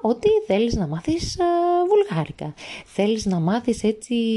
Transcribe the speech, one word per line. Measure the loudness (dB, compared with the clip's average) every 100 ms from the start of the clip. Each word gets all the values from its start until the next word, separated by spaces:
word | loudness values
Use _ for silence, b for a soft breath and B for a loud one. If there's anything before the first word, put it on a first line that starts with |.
ότι | -2 2 2 2 2
θέλεις | 0 2
να | 0 -4
μάθεις, | -4 -2 -2 -4 -2
α, | 0 2 2 2 4
βουλγάρικα. | 2 2 -2 -4 -8 -10 -12 B B
Θέλεις | -10 -2 0 0 0
να | 0
μάθεις | 0 0 0 0
έτσι | 0 -2 -4 -2 0